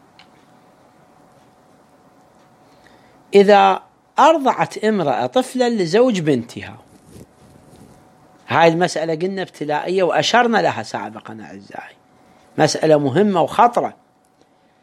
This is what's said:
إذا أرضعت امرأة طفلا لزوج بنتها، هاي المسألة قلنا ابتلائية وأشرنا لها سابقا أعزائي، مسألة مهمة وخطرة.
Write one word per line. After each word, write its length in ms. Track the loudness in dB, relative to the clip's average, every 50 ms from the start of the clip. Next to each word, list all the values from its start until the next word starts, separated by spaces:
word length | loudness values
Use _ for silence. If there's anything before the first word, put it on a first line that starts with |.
| _ _ _ -20 -20 _ _ _ _ _ _ _ _ _ _ _ _ _ _ _ _ _ _ _ _ _ _ _ _ _ _ _ _ _ _ _ _ _ _ _ _ _ _ _ _ _ _ _ _ _ _ _ _ _ _ _ _ _ _ _ _ _ _ _ _ _ 4
إذا 480 | 4 6 6 6 6 6 4 2 0 -4 _ _ _ _ _ _ 4
أرضعت 600 | 4 4 4 4 0 -2 -2 -2 -4 -6 -4 -4
امرأة 480 | -4 -2 -2 0 -2 -2 -2 -2 -4
طفلا 420 | -2 -2 -2 -4 -2 -4 -2 -2 -2
لزوج 520 | 0 -2 -4 0 2 2 2 2 0 0
بنتها، 560 | 0 0 -2 -2 -2 -8 -14 -16 -16 -16 -18 -20 -20 _ _ _ _ -20 -20 -20 -20 -20 _ _ _ _ -20 -20 _ -20 -20 -20 -20 -20 -20 _ _ _ _ _ _ _ _ _ _ -4
هاي 200 | 0 2 4 4
المسألة 460 | 4 2 -2 -2 -2 -6 -4 -4 -4
قلنا 280 | -4 -6 -6 -6 -8 -10
ابتلائية 600 | -12 -10 -12 -8 -6 -6 -6 -4 -4 -2 -2 -2
وأشرنا 560 | 0 0 0 0 2 2 2 2 2 0 0
لها 240 | 0 -2 -4 -4 -10
سابقا 560 | -10 -12 -12 -12 -12 -16 -18 -18 -18 -18 -18
أعزائي، 560 | -18 -20 -20 -20 -20 -18 -18 -18 -18 -18 -20 _ _ _ _ _ _ _ _ _ _ _ _ 0
مسألة 400 | 0 0 0 -2 2 2 2 2
مهمة 440 | 2 0 0 0 0 0 0 0 -2
وخطرة. 540 | -2 2 2 2 2 2 0 -4 -4 -10 _ _ _ _ _ _ _ _ _ _ _ _ _ _ _ _ _